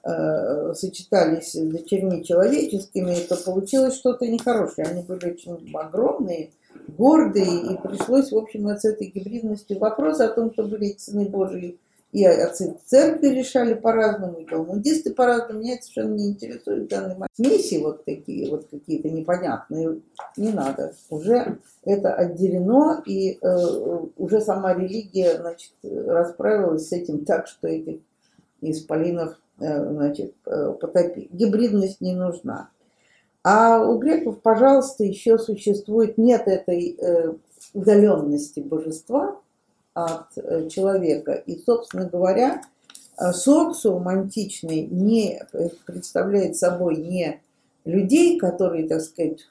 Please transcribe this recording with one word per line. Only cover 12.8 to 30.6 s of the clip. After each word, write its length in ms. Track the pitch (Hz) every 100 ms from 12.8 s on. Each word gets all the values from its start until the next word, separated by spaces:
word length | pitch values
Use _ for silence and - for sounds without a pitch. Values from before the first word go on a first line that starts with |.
| -
церкви 420 | 262 320 320 277
решали 460 | 254 254 262 233
по-разному, 680 | 226 226 226 214 190 180 170
и 40 | 160
талмудисты 680 | 160 165 208 247 320 240
по-разному. 460 | 240 247 240 226 214
Меня 140 | 226
это 100 | 240
совершенно 300 | - - 220 214
не 120 | 202
интересует 560 | 202 226 240 - 202
в 40 | -
данный 260 | 196 190
момент. 160 | 185 190
Смеси 440 | - 254 427 - 160
вот 220 | 151 147
такие, 460 | - 151 - - 139
вот 160 | 151 -
какие-то 380 | 147 - 156 156
непонятные, 920 | 160 160 180 175 113 - 156 165 160 _ - - -
не 160 | 214
надо. 400 | 196 135 135 - - _
Уже 480 | 151 180 240 - - _ _
это 280 | - 202 190
отделено, 880 | - 175 170 185 180 180 254 311 320 -
и, 320 | 196 190 185
э, 560 | 180 180 175 - 143 170 160 -
уже 220 | 185 214
сама 320 | 214 196 190
религия, 640 | 180 185 220 208 185 175 160
значит, 320 | 170 170 - _
расправилась 1040 | 208 - - 170 170 - 208 214 180 160 156
с 40 |
этим 320 | 175 - 147
так, 220 | 147 165 -
что 180 | - 165
этих 320 | 160 160 156 _ _ _ _ _ _
исполинов, 760 | 160 156 - 160 170 175 160 - _ _
э, 300 | 147 147 -
значит, 420 | 151 143 143 - _ -
э, 280 | -